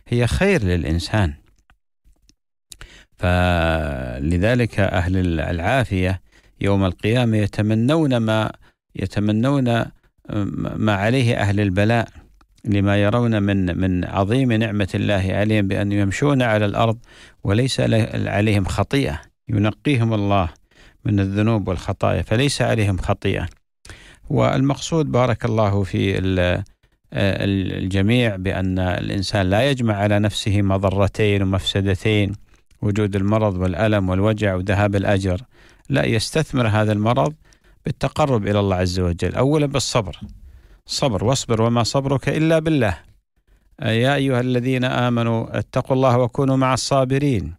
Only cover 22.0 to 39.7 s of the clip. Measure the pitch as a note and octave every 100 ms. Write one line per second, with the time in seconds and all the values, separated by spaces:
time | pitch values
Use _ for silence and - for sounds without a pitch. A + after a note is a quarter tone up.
22 | G#2 F#2+ F2 A2 C#3+ - A#2 A#2 G2+ F#2
23 | - G2+ G2+ G2 F2 - _ _ - -
24 | - - - C3 A#2+ C#3+ C3+ C3+ - E3
25 | C#3+ B2+ B2 A2+ A#2 A2 G#2 G2+ F#2+ G#2+
26 | G2+ F#2+ F#2+ F#2 F2+ F#2+ G2+ _ _ _
27 | _ - G2+ - G2+ G2 F#2 F#2 F#2+ G2
28 | G2 B2 A#2 F#2+ F#2+ F#2 F#2+ F#2 F#2 F2+
29 | - G2 F#2+ G#2+ F#2 G2+ C#3 C3 A#2+ G2+
30 | G#2 G#2 G#2+ - - G2+ G2 G2 G2 F#2+
31 | G2 - G#2+ G2+ F#2+ F#2+ - G2+ G2 F#2
32 | A2+ G#2+ G2 G2+ - _ _ _ G#2+ G2+
33 | G#2 G2 G2+ A2 G#2+ F2+ F#2 F2 G#2+ G#2
34 | F#2 F#2 G#2 G#2+ G#2 F#2 F#2 F#2+ G#2 G2+
35 | G2+ G2 F#2+ F2+ B2 _ - - - C3+
36 | C#3+ A2 - D#3+ D3+ C#3 A2+ G#2+ G#2+ G#2
37 | G#2+ B2 D3+ D#3 _ _ _ _ - -
38 | C3+ - D3+ A#2+ G2+ G#2 G2+ F2+ F2+ F#2
39 | F2+ E2+ F2+ - C3 D#3 D3